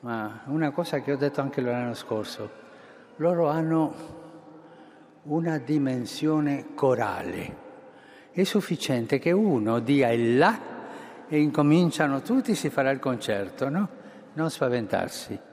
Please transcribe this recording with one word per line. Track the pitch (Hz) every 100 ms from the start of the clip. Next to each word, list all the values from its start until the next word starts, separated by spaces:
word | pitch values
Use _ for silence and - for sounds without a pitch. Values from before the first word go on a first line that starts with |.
Ma | 123 113 107 107 -
una | 151 156
cosa | 139 170 147
che | 131
ho | 143
detto | 143 143
anche | 139 139
l'anno | 123 123 120
scorso, | 113 - 110 101 - 107 - - - - - - -
loro | 156 175 160
hanno | 156 160 160 156 - - - - - - - - - - - - -
una | 147 151 170 156
dimensione | 127 151 135 127 120 - 156 156 147 143 127
corale. | - 139 123 110 95 - - - - - - - - - - -
È | -
sufficiente | 190 214 185 160 - 127 117 139
che | 165
uno | 180 214 135 107 117
dia | 117 143 123
il | 117 117 120
là | 175 220 - - - - - - -
e | 151
incominciano | 151 147 147 160 175 - 151 139
tutti, | 135 254 -
si | - 156
farà | - 135
il | 135
concerto, | 139 123 - 104 95 - 135
no? | 156 202 - - - -
Non | - 160
spaventarsi. | - 135 123 107 98 - - - 101 -